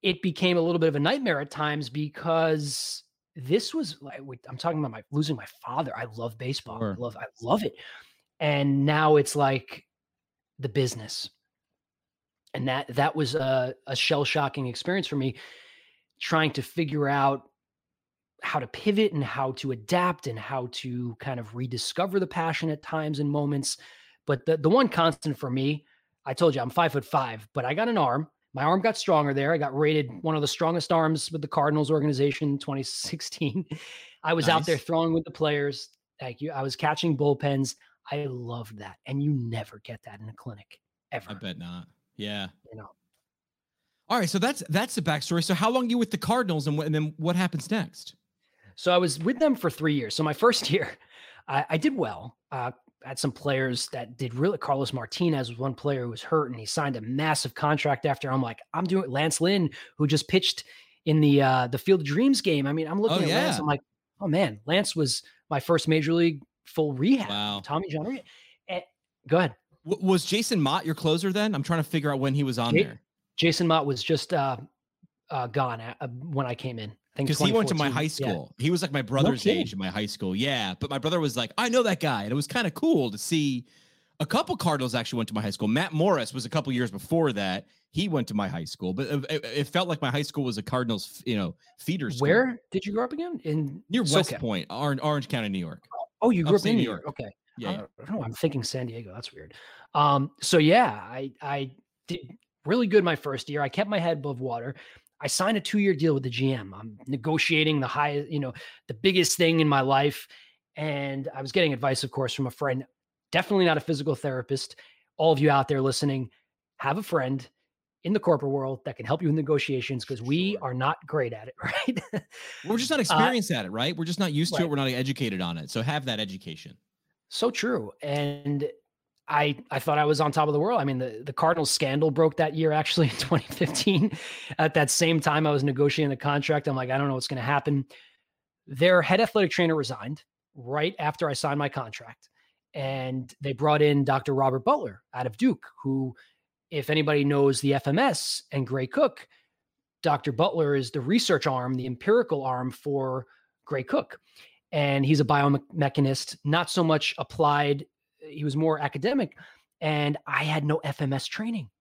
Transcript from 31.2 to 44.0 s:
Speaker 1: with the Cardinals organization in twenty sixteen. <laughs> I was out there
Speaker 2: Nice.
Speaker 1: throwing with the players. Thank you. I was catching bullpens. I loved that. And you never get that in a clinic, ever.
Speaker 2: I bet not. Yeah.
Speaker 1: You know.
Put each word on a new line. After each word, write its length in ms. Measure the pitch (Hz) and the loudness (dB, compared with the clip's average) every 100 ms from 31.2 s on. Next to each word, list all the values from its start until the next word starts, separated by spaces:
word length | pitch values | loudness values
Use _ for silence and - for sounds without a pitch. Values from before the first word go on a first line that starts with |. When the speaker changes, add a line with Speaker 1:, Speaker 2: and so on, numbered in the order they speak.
| - | -2
Speaker 1:
with 100 | 165 | -6
the 60 | 143 | -2
Cardinals 420 | - 147 151 139 | 0 2 2 2
organization 600 | 156 147 135 143 135 151 | 2 2 2 0 0 -2
in 100 | 139 | -2
twenty 240 | - 139 | -4 -6
sixteen. 840 | 127 - - 156 - - 151 131 170 156 - - | -6 -8 -8 -8 -10 -4 -4 -2 -6 -10 -14 -20
<laughs> 280 | - - | -20 -8
I 100 | 156 | 0
was 140 | 165 147 | 2 4
out 180 | 160 160 | 4 4
there 100 | 156 | -2
Speaker 2:
Nice. 80 | |
Speaker 1:
throwing 280 | - 165 165 | 2 0 2
with 100 | 165 | 0
the 80 | 160 | -2
players. 580 | - 156 147 143 139 - _ _ _ | -2 0 0 -2 -4 -12 _ _ _
Thank 200 | 131 120 | -12 -8
you. 120 | 147 | -8
I 100 | 139 | -6
was 140 | 135 - | -6 -2
catching 420 | 156 156 170 139 | -2 0 0 2
bullpens. 580 | 143 139 147 139 135 - _ _ - | 2 2 0 0 -2 -6 _ _ -10
I 140 | 147 143 | -6 -6
loved 480 | 127 117 120 110 107 | -8 -8 -8 -10 -14
that. 200 | 101 98 - | -16 -16 -8
And 180 | 139 | -2
you 100 | 147 | 0
never 460 | 143 117 113 107 107 | 0 -2 -6 -8 -16
get 180 | - 110 | -16 -16
that 160 | - 101 | -16 -16
in 100 | 107 | -16
a 40 | |
clinic, 460 | 110 - 104 - - _ _ _ | -16 -16 -16 -20 -20 _ _ _
ever. 200 | - - | -12 -10
Speaker 2:
I 20 | |
bet 240 | 101 98 82 | -12 -10 -10
not. 300 | 87 87 85 _ _ - | -12 -14 -16 _ _ -12
Yeah. 320 | 104 104 95 _ _ | -8 -8 -10 _ _
Speaker 1:
You 80 | 110 | -20
know. 120 | 104 _ _ _ _ _ _ _ _ _ _ _ | -20 _ _ _ _ _ _ _ _ _ _ _